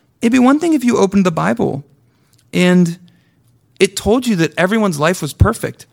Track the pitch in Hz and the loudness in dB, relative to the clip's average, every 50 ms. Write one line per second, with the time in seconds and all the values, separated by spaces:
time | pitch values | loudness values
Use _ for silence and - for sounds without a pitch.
0 | _ _ _ _ - 233 247 262 240 254 285 302 349 339 311 262 247 240 233 - | _ _ _ _ -2 0 2 4 4 4 2 2 2 0 0 0 0 0 0 2
1 | 196 190 196 202 180 185 160 160 156 196 233 - - 135 - 143 - _ _ _ | 0 2 2 2 0 2 0 -2 -2 -2 -2 -2 -4 -4 -4 -6 -12 _ _ _
2 | _ _ _ _ _ _ _ _ _ _ - 175 180 180 180 180 175 165 170 - | _ _ _ _ _ _ _ _ _ _ -2 0 2 4 4 4 2 2 -2 -10
3 | - - _ _ _ _ _ _ _ _ _ _ _ _ _ - 196 202 - - | -18 -20 _ _ _ _ _ _ _ _ _ _ _ _ _ -2 -2 -2 -2 -6
4 | - 196 226 269 247 240 208 165 165 - - 156 175 185 226 226 214 196 156 143 | -2 0 0 0 0 0 0 0 0 -2 0 -2 0 0 2 0 0 0 -2 -2
5 | 151 170 185 - 165 135 - - - 202 226 - - 117 - _ - _ | -2 -2 -2 -2 -6 -10 -6 -2 -2 -2 -2 -4 -8 -10 -10 _ -20 _